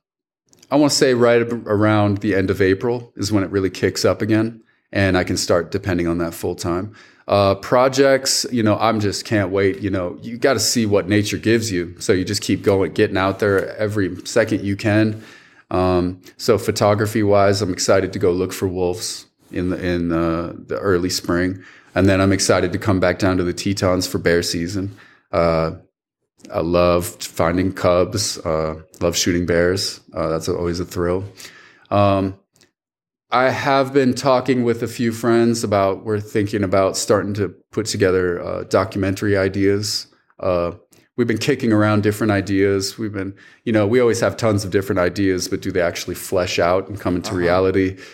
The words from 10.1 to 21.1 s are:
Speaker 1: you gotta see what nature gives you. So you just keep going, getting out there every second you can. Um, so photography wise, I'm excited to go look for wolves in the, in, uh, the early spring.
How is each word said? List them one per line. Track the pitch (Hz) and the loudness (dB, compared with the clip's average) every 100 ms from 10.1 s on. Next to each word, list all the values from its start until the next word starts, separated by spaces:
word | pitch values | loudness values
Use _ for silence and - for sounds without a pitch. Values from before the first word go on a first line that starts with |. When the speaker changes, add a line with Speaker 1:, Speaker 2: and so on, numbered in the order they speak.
| 69 | -8
Speaker 1:
you | 117 117 | -12 -2
gotta | 139 120 | 0 0
see | - 123 110 | 0 0 2
what | 101 87 | 2 2
nature | 104 104 92 | 0 0 -2
gives | 107 117 104 | 0 0 0
you. | 90 85 - | -4 -6 -8
So | - | 0
you | 117 | 0
just | - 101 | 0 -4
keep | - - | -2 0
going, | - 98 87 | 2 2 0
getting | - 107 98 | 0 0 2
out | 95 98 | 0 0
there | 104 98 85 - | 0 0 -2 -4
every | 107 104 92 90 | -4 -2 -2 -4
second | - 120 110 107 | -2 0 2 0
you | 101 98 | -2 -2
can. | 110 104 110 107 - - - _ _ | 0 2 2 -2 -12 -20 -20 _ _
Um, | 92 92 90 90 92 - _ | 0 2 2 0 -4 -16 _
so | - 104 | 0 2
photography | 107 104 104 104 107 110 | 2 2 2 4 0 0
wise, | 104 101 98 101 | 4 4 4 2
I'm | 95 | -2
excited | 90 - 98 92 | -4 2 2 2
to | 98 | 0
go | 95 | 0
look | 87 92 | 0 -2
for | - 98 | -2 -4
wolves | 90 90 90 - - - _ _ | -2 -2 -2 -8 -12 -16 _ _
in | 87 90 | -6 -4
the, | 90 90 | -4 -2
in, | 87 85 | -2 -2
uh, | 82 85 82 85 82 - | 0 0 -2 -6 -12 -8
the | - | -4
early | 98 90 | 0 0
spring. | 92 | 0